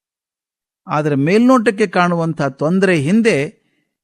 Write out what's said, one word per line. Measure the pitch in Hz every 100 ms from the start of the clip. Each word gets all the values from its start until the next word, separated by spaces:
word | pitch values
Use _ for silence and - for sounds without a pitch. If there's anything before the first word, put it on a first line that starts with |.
| _ _ _ _ _ _ _ _ -
ಆದರೆ | 147 151 139
ಮೇಲ್ನೋಟಕ್ಕೆ | 143 208 247 254 220 202 208
ಕಾಣುವಂಥ | 185 175 170 165 156
ತೊಂದರೆ | 139 135 147 185 185 170
ಹಿಂದೆ | 139 214 226 151 151 - _ _ _ _